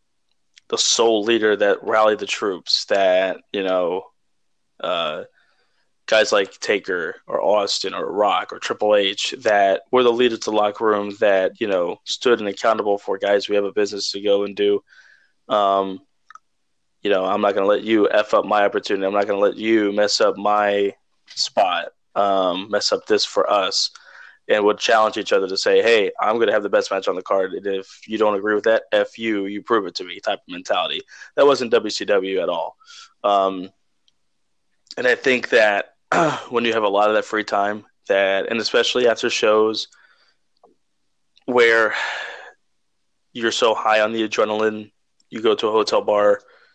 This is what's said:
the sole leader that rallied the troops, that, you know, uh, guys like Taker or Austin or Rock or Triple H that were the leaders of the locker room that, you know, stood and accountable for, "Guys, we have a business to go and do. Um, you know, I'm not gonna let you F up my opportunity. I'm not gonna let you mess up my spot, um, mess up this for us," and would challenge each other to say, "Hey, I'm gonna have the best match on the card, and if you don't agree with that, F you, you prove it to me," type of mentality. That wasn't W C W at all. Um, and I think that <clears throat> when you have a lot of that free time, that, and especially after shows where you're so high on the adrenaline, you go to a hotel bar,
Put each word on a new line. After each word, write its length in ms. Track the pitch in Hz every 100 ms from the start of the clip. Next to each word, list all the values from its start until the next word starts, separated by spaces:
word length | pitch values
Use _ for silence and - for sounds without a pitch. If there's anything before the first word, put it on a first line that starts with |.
| _ _ _ _ _ _ _
the 100 | 113
sole 440 | - - 117 110
leader 320 | 104 113 107
that 300 | 101 104 95
rallied 340 | 95 110 110 104
the 80 | 101
troops, 600 | - 104 87 - - -
that, 500 | 101 95 92 95 85 _
you 100 | 104
know, 440 | 95 92 87 95 - _ _ _ _ _ _ _
uh, 440 | - 90 80 78 - _ _ _ _ _ _ _ -
guys 260 | 110 107
like 260 | 107 95 -
Taker 560 | - 104 92 90 82 - _
or 160 | -
Austin 500 | 87 104 98 - 95
or 180 | 92 71
Rock 420 | 95 104 90 101
or 60 | 87
Triple 360 | - 120 107
H 400 | 104 98 101 - -
that 440 | 113 104 98 95 -
were 140 | 127
the 80 | 123
leaders 260 | 117 123 110
of 60 |
the 80 | -
locker 340 | 107 104 104 113
room 280 | 104 101 98
that, 400 | 107 95 95 -
you 60 | 110
know, 340 | 95 85 -
stood 340 | - - 127 117
and 100 | 104
accountable 480 | 95 117 110 104 101
for, 220 | - 98
"Guys, 300 | 101 101 98
we 80 | 101
have 80 |
a 80 | 101
business 400 | 95 101 101 -
to 80 | 98
go 240 | 101 101
and 100 | 101 98
do. 260 | 101 101 - _ - _ _ _ -
Um, 520 | 107 101 98 95 95 - _ _ - _ _ _ _ _ _
you 80 | 101
know, 140 | 98
I'm 160 | 92 104
not 140 | 104
gonna 120 | 101 98
let 160 | 104
you 260 | 107 110 104
F 260 | 107 107
up 100 | 107
my 200 | 98 104
opportunity. 400 | 101 101 - 101
I'm 80 | 95
not 140 | 101 101
gonna 140 | 98
let 160 | 101 -
you 360 | 110 113 104
mess 280 | 104 104 -
up 160 | 104 98
my 580 | 104 104 104 101 101 - _ _ _
spot, 640 | - - - 95 87 - - _
um, 560 | - 101 98 92 87 101
mess 220 | 104 -
up 140 | 95 -
this 180 | 104
for 260 | - - -
us," 400 | 104 92 - - - - - - _ -
and 160 | 107
would 140 | 104 107
challenge 380 | - 113 110 107
each 160 | 95
other 160 | 101 95
to 80 | 95
say, 260 | - 95
"Hey, 300 | 107 117 95 -
I'm 180 | 104 113
gonna 140 | 113
have 100 | 107
the 60 | 101
best 240 | 104 98
match 160 | 98 95
on 80 | 90
the 60 |
card, 300 | - 98 95
and 140 | 90 98
if 340 | 95 95 - -
you 100 | 107
don't 200 | 107 101
agree 180 | 104
with 100 | 104
that, 200 | 113 113 -
F 260 | 107 104 -
you, 280 | 113 104 98
you 140 | 101
prove 240 | - 117 95
it 100 | -
to 80 |
me," 160 | 90 95
type 180 | 110 98
of 140 | -
mentality. 480 | 90 - 92 82 76 - - -
That 120 | - 139
wasn't 260 | 135 120
W 180 | 117 104
C 140 | -
W 360 | 98 101 95 95
at 80 | 85
all. 280 | 85 85 - _ - - _
Um, 460 | - 101 95 95 95 _ _ _ _ _ _ _ _ _ _ _ _ -
and 100 | 123
I 100 | 117
think 320 | 135 123 113
that 440 | 123 107 101 - _ _
<clears throat> 380 | 175 160 - -
when 140 | 120
you 80 | 117
have 120 | 113
a 40 | 104
lot 200 | 101 107
of 60 | 107
that 80 |
free 200 | 101 107
time, 400 | 104 104 101 107 104 _ _
that, 400 | 98 98 98 -
and 120 | 117
especially 480 | 107 123 113 127 123
after 200 | 110 120
shows 600 | - 110 107 110 107 - _ _ _ _ _ _ _ _ _ _ _ _ _ _ _ -
where 480 | 123 117 113 110 - - - - - - _ _ _ _ _ _ _ _
you're 200 | 120 113
so 220 | - 120
high 260 | 107 110 110
on 120 | 107
the 140 | 113 110
adrenaline, 680 | 107 107 107 110 107 107 _ _ _ _
you 120 | 113
go 120 | 110
to 120 | 104 110
a 60 |
hotel 280 | 110 104 104
bar, 400 | 101 104 104 101 - _ _